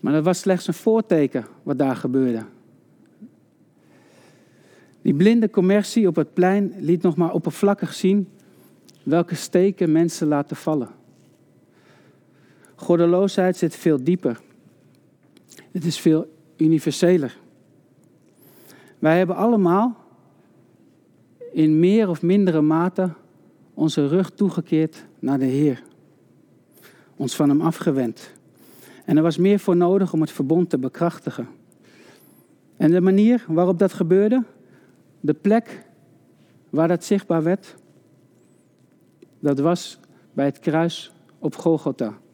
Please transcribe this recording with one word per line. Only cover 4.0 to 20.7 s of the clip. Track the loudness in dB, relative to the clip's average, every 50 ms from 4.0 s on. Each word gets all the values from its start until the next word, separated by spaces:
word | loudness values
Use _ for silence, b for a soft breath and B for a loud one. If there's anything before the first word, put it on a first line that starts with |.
| b b b b b b b b b b b b b b b b b b b b
Die | _ -2 0
blinde | 4 4 4 4 4 2 0
commercie | 0 0 2 2 2 0 0 0 -2 0 0
op | 2 0
het | 0 -4 -2 _
plein | 0 2 2 2 0 -2 -4 -6 -8
liet | -2 -2 -2 0
nog | 0 -2 0
maar | 0 -2 -2 -2
oppervlakkig | -4 -6 -6 -6 -2 0 0 0 -2 -6 -10 -8
zien | -4 0 0 0 0 -2 -4 -12 b b b b b b b b b b -20 _ _ _
welke | -2 0 0 0 -2 -6
steken | -10 -10 -2 0 2 2 2 0 -2 -2 0
mensen | 2 2 2 0 -2 -4 -2
laten | -2 0 -2 -2 -6 -10
vallen. | -8 -6 -4 -4 -4 -6 -8 -14 _ _ _ _ _ _ _ _ _ _ _ _ _ _ b b b b b b b b b b b b b b b b b b b b b b
Goddeloosheid | -16 -2 -2 0 2 2 2 2 2 0 0 0 0 0 0 0
zit | -2 -4 -6 -6
veel | -4 -2 -2 0 0 0
dieper. | -2 -2 0 -2 -6 -6 -6 _ _ _ _ _ -20 _ _ _ _ _ _ _ _ _ _ _ _ _ _ _ B B B B B
Het | B -6 -4
is | -4 -6 0
veel | 2 2 2 2 0 -6 -14 _ _ _ _
universeler. | _ 2 2 2 2 0 -4 -2 0 2 2 2 2 0 -4 -10 -14 _ _ _ _ _ _ _ _ _ _ _ _ _ _ _ _ _ _ _ B B B B B B B B B B B B B
Wij | 0 2 2
hebben | 2 2 0 -2
allemaal | -2 0 0 2 2 2 2 2 2 0 -2 -4 -8 _ _ _ _ _ _ _ _ _ _ _ _ _ _